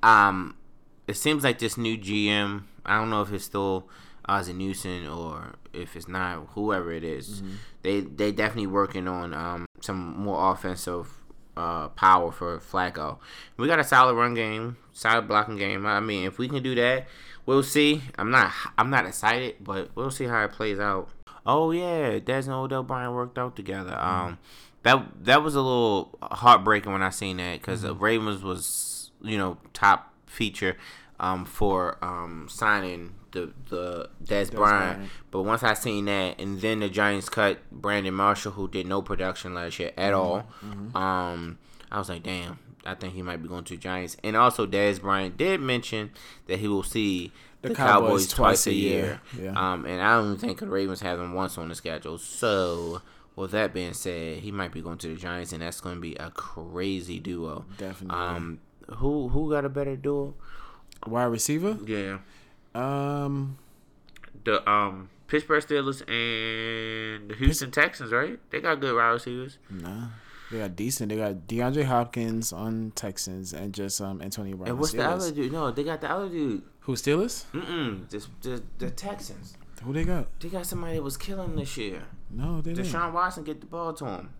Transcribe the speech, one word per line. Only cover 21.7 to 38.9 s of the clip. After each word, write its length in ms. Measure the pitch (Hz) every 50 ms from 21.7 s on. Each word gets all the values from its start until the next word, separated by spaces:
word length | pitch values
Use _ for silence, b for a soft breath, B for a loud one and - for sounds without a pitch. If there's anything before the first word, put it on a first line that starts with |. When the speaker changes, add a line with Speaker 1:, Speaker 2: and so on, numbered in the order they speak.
Speaker 1:
yeah, 480 | 165 175 180 180 170 160 147 123 104 104
Dez 240 | - - 131 135 131
and 80 | 135 135
Odell 300 | 131 131 131 135 131 131
Bryant 300 | 135 135 127 123 123 123
worked 240 | 123 123 123 123 127
out 160 | 123 127 120
together. 340 | - 98 90 92 95 95 90
Speaker 2:
Mm-hmm. 360 | - 60 57 90 92 90 90
Speaker 1:
Um, 100 | 90 85 - B B B B B B B B -
that, 240 | 117 131 135 - - - - -
that 160 | - 131 147
was 140 | 151 156 143
a 60 | 139
little 540 | 131 131 127 123 117 110 101 95 - - - -
heartbreaking 680 | - - - - 117 120 120 107 95 110 107 104 - 104
when 100 | 98 95
I 80 | 95 95
seen 280 | 92 - 104 95 92
that, 220 | 90 90 87 87 73 -
'cause 180 | - 117 113
the 140 | 101 - 76
Speaker 2:
Mm-hmm. 80 | 85 98
Speaker 1:
Ravens 400 | 107 117 113 110 107 101 95 95
was, 680 | 95 92 90 82 - - - - - - - - - _ _ -
you 160 | 107 110 104
know, 180 | 98 92 87 - - - _
top 400 | - - 101 95 - - - - _ _
feature, 500 | - - - 117 104 92 - 104 92 87 B B B B B B B B -
um, 240 | 87 92 92 90 92
for, 540 | 92 - - 107 101 95 92 90 87 - - -
um, 400 | 90 90 87 87 85 82 80 73 71
signing 640 | - - 113 107 104 101 95 90 90 85 85 85 95 - - _ - 92 87 76 - - - -
the, 60 | -
the 340 | 87 90 90 87 85 - - - - 110
Dez 260 | - 101 101 98 95
Speaker 2:
Dez 60 | -
Speaker 1:
Bryant. 400 | 101 104 104 104 101 95 92 90
Speaker 2:
Bryant. 140 | 98 98 95 B B B -
Speaker 1:
But 100 | - 95 95
once 200 | 101 110 113 123
I 100 | 117 107
seen 320 | - - 123 107 101 101
that, 340 | 101 101 98 92 90 - -
and 200 | - 98 98 95
then 180 | 95 110 110 107
the 100 | 107 98
Giants 400 | 92 107 104 101 101 98 90 -
cut 300 | - - 107 101 92 - - -
Brandon 420 | - 69 73 101 104 101 98 95 92
Marshall, 380 | 98 98 101 101 98 - 107 95
who 140 | 101 98
did 200 | 92 95 95 90
no 140 | 90